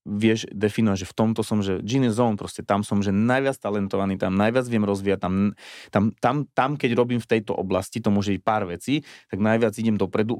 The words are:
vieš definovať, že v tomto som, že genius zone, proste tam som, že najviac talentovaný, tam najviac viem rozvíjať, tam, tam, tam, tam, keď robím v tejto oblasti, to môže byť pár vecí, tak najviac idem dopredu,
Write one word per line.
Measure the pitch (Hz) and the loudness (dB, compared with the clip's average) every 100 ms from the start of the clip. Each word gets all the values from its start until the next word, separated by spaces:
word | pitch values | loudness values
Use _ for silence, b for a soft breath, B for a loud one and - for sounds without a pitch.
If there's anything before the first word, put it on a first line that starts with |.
| - | -8
vieš | 104 110 113 - | 0 2 2 -2
definovať, | 98 104 - 110 95 | -2 -2 2 0 0
že | 90 | -4
v | - | 0
tomto | 110 113 | 0 0
som, | 107 107 | 0 0
že | 98 92 | 0 -2
genius | 104 135 127 | 0 0 2
zone, | 107 120 101 | 2 0 0
proste | 90 - | -6 -10
tam | - 101 104 | -2 -2 0
som, | 104 | 0
že | 101 | 2
najviac | 98 117 127 135 127 | 2 2 2 0 -2
talentovaný, | 101 104 98 98 98 | -4 -4 -2 -2 -2
tam | 92 95 95 | -2 0 2
najviac | 107 127 123 | 2 2 0
viem | 117 104 | 0 2
rozvíjať, | 98 98 98 | 0 0 0
tam, | 92 95 101 - B B B | 0 0 0 -2 B B B
tam, | 107 110 - | 0 0 2
tam, | - 143 135 | 0 0 -2
tam, | - 131 147 | 0 0 0
keď | 127 | 0
robím | 117 123 123 | 2 2 0
v | - | 0
tejto | 113 107 | -2 0
oblasti, | - 95 95 - 117 | -4 -2 -2 -2 -4
to | 110 | 0
môže | 101 101 | 0 0
byť | 95 | -2
pár | - 107 92 | 0 -2 -2
vecí, | 87 - 147 B B B | -6 -2 -4 B B B
tak | 95 | -2
najviac | 110 113 113 | 2 4 2
idem | 101 113 104 | 2 0 0
dopredu, | 95 107 107 120 | 0 0 -2 -2